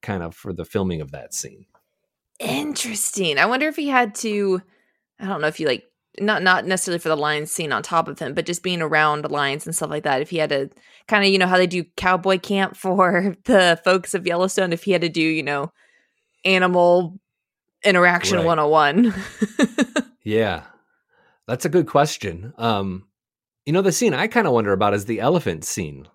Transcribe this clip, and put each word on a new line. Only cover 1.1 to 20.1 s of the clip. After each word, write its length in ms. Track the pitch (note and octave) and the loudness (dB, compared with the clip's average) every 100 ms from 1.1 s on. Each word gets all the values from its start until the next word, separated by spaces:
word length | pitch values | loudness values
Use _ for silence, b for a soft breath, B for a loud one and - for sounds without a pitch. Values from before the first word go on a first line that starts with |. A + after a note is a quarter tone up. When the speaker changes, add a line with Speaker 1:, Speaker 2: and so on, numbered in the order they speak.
Speaker 1:
that 240 | C#2 A#1+ | -14 -14
scene. 320 | - - G2 _ _ _ _ _ _ _ _ | -12 -14 -18 _ _ _ _ _ _ _ _
Speaker 2:
Interesting. 1000 | A3+ C4 D4+ C#4+ A#3+ G#3+ - - F#3+ C#3 | -6 -4 -4 -6 -6 -6 -6 -4 -2 2
I 80 | F3+ | 0
wonder 200 | B3+ D4+ | 0 -2
if 80 | |
he 140 | D4+ C#4+ | -4 -2
had 260 | B3+ A#3+ G#3 | 0 0 -4
to, 460 | A3+ G#3 G3 F#3 - _ _ _ _ _ | -4 -2 0 -2 -4 _ _ _ _ _
I 80 | G3 | -8
don't 140 | F#3 | -2
know 80 | D3+ | -4
if 100 | D#3 | -2
you, 80 | D3+ | -2
like, 180 | A#2+ _ _ _ - | -2 _ _ _ -6
not, 220 | G3+ G3+ | -2 0
not 220 | F#3 F3+ - | 2 2 0
necessarily 320 | F#3 - E3+ | -2 -2 -4
for 100 | E3 | -2
the 80 | D#3 | -2
lion 300 | D3+ D3+ D3+ | 0 -2 -4
scene 260 | - D#3+ | -6 -4
on 100 | A#2 | -4
top 260 | - E3 E3 | -2 -2 -2
of 100 | C#3+ | -6
him, 160 | C#3+ | -6
but 120 | D3+ E3 | -6 -6
just 160 | F3 | -6
being 200 | F#3 F3 | -4 -4
around 480 | D#3 D3+ D#3 D3+ D3 | 0 2 2 0 -4
lions 360 | D3 C#3 C#3+ - | -2 -2 -4 -6
and 80 | |
stuff 160 | D#3+ D3+ | -6 -4
like 140 | D3 | -4
that. 160 | D3+ C3+ | -2 -2
If 100 | D3+ | -2
he 80 | E3+ | -2
had 120 | D3+ | -2
to 200 | C#3+ C#3+ _ b b - | -2 -4 _ b b 0
kinda, 220 | G#3 G3 | 2 4
you 100 | F#3+ | 4
know, 80 | F#3 | 4
how 100 | F#3 | 4
they 80 | F3+ | 4
do 180 | F3+ E3+ - | 0 -6 -4
cowboy 420 | F#3 F3+ F#3+ F#3+ | 0 0 2 0
camp 380 | - G3 F#3+ - | 0 -2 -2 -4
for 600 | F#3+ F#3+ F3+ F3 G3 F3 | -2 2 4 4 0 -4
<laughs> 40 | |
the 360 | - G#3+ F3+ E3+ | 2 6 6 4
folks 300 | - F#3 F3+ | 2 0 0
of 120 | G3 F3+ | -4 -2
Yellowstone, 460 | E3+ F#3 - F#3 | 0 0 0 -2
if 100 | E3 | -2
he 80 | - | 0
had 100 | F3 | 0
to 60 | E3+ | 0
do, 120 | E3 | 0
you 220 | D#3+ D#3+ | 0 0
know, 280 | C#3+ C#3+ D3 _ _ _ _ _ _ _ | -2 -4 -6 _ _ _ _ _ _ _
animal 760 | F#3 F#3+ F3+ F3+ F3 F3 F3 F#3 _ _ _ _ _ _ | 0 2 4 4 4 4 2 -8 _ _ _ _ _ _
interaction 540 | - F#3 F3 F3 - F#3 | 2 6 4 2 0 0
Speaker 1:
Right. 80 | E3 | 2
Speaker 2:
one 120 | E3 | 2
oh 100 | D3 | 4
one. 460 | D#3 D3 D#3+ A#3+ F#3+ | 4 4 4 2 2
<laughs> 1040 | F#3+ - G#3 - C#4 - C#4 - - | -10 -6 -6 0 -2 0 -2 -2 -8